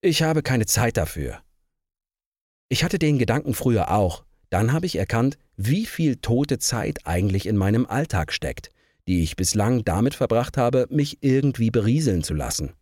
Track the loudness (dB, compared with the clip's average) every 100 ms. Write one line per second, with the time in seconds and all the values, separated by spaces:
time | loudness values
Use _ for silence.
0 | 2 2 2 0 0 0 0 0 0 0
1 | -2 -4 -8 -10 _ _ _ _ _ _
2 | _ _ _ _ _ _ _ -2 -2 0
3 | 2 2 2 0 -2 -2 0 0 2 2
4 | 0 -2 -14 _ _ 0 2 0 -2 -4
5 | -2 0 0 -2 _ -6 0 0 -2 -2
6 | -2 0 0 0 0 -2 -2 -4 -4 -6
7 | -4 0 0 0 0 0 2 2 0 -2
8 | -2 -2 -2 -4 -6 -10 -16 _ _ _
9 | -2 0 0 -2 -2 0 2 2 0 0
10 | 0 0 0 0 0 0 2 2 2 0
11 | -2 0 2 4 2 2 2 2 2 2
12 | 2 0 0 -4 -4 -4 -8 -10